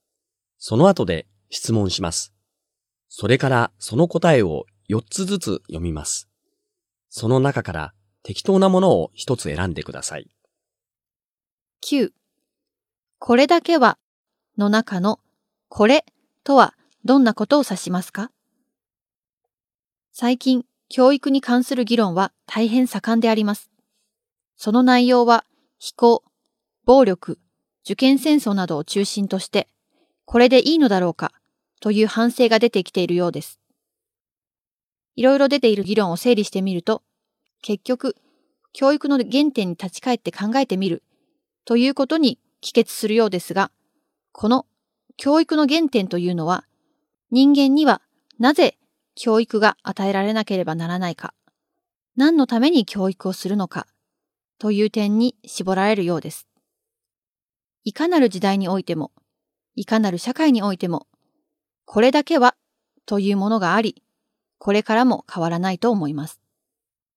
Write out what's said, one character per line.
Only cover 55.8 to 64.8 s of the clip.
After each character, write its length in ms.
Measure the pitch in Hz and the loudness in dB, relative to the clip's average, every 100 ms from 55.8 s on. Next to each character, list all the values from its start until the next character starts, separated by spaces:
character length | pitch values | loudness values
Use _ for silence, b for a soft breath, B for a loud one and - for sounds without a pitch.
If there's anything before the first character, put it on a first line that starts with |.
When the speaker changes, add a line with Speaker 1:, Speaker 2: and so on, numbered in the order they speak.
| 202 | 0
Speaker 2:
れ 80 | 208 | 0
る 100 | 175 | -2
よ 100 | 165 | -4
う 60 | |
で 100 | - | -6
す。 160 | - - _ _ _ _ _ _ _ _ _ _ _ _ _ | -16 -20 _ _ _ _ _ _ _ _ _ _ _ _ _
い 100 | 214 | -12
か 140 | - 330 | -6 -2
な 120 | 339 | 2
る 80 | 247 | 2
時 140 | 185 | 0
代 160 | 196 196 | -2 -2
に 100 | 180 | -2
お 120 | 190 | -4
い 40 | |
て 120 | - 160 | -6 -8
も、 160 | - _ _ _ _ _ _ - | -8 _ _ _ _ _ _ -12
い 100 | 202 | -4
か 140 | 220 | -2
な 100 | 208 | 0
る 80 | 175 | -4
社 160 | - | -6
会 180 | 262 311 | -2 2
に 120 | 233 | 2
お 100 | 202 | 0
い 40 | 185 | -4
て 100 | 214 | -6
も、 200 | 156 - _ _ _ _ _ _ _ _ | -6 -10 _ _ _ _ _ _ _ _
こ 160 | 208 | 2
れ 100 | 247 | 4
だ 120 | 294 | 2
け 160 | 285 320 | 2 2
は 160 | 240 - _ _ _ _ - | 2 0 _ _ _ _ -8
と 140 | 202 | -4
い 120 | 196 | -2
う 60 | 202 | -2
も 120 | 196 | -2
の 100 | 220 | -2
が 160 | 175 196 | 0 0
あ 60 | |
り、 200 | 220 - _ _ _ _ _ _ | -2 -6 _ _ _ _ _ _
こ 160 | - | -2
れ 80 | 208 | -2